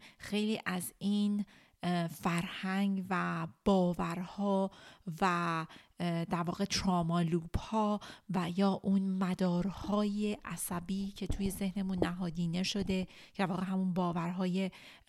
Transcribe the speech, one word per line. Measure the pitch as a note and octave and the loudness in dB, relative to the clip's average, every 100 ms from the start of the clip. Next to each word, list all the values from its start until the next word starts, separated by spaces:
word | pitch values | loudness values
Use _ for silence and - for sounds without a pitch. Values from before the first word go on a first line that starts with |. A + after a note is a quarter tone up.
| - - | -6 -18
خیلی | - G#3 G#3+ A3 - | -4 0 0 0 -2
از | F3+ E3+ - | -4 -4 -4
این، | G3 G#3 G#3 G#3 G3+ - - _ | 0 2 2 0 -4 -10 -20 _
اه، | F3 F3 E3 | -2 0 0
فرهنگ | - F#3 E3+ F3+ - F#3+ F#3+ G3+ G3 F#3 | -2 0 0 -2 -4 -2 0 0 0 -2
و | F3 F3 E3+ E3 - - | -2 -2 -2 -6 -2 4
باورها | F#3+ F3 F3 F3 E3 F3+ - G3+ F#3+ G3 - - - - D#3+ | 6 4 2 -2 -4 -6 -4 0 2 0 -4 -20 -16 -10 0
و، | F#3+ F3 F3 E3 D#3+ - - - | 2 2 0 -2 -4 -12 -16 -6
اه، | F3 E3+ E3+ | -2 -2 -2
در | E3+ | -2
واقع | E3+ D#3+ G3+ | -2 -2 0
تراما | - F#3+ F3+ E3 E3+ | 0 2 2 4 2
لوپ | E3 E3+ E3 - | 2 2 0 -4
ها | - A3 G#3 G#3 - - - | -2 0 2 0 -4 -14 -4
و | F3+ F3 F3 | -2 0 4
یا | G3 - | 4 4
اون | - G3 | 2 2
مدارهای | F#3+ F#3 F#3 F#3 F#3 F3 F#3+ - G3+ G#3 G#3 G#3 G#3 G#3 - | 2 0 0 2 2 2 0 -2 -2 0 0 0 -2 -2 -6
عصبی | E3+ - F3 F3 G3 G3 | -8 -6 -6 -4 -4 -4
که | - F#3 | -4 -2
توی | - G3 | 0 -2
ذهنمون | F#3+ G3 G3 F#3+ F#3 | -2 -4 -2 -2 0
نهادینه | F3 F3+ F3+ E3 E3+ F3 | 0 0 -4 -2 0 0
شده، | F#3+ G3+ F#3+ F#3 F3+ - - | 0 0 0 0 -2 -8 -10
که | - | -2
در | F#3+ | -2
واقع | G3 | 0
همون | F#3+ F#3+ F#3 | -2 0 0
باورهای، | F3+ F3 E3+ E3+ F3+ F#3 F#3 F#3 - - - | 2 2 0 0 0 0 0 -2 -4 -16 -10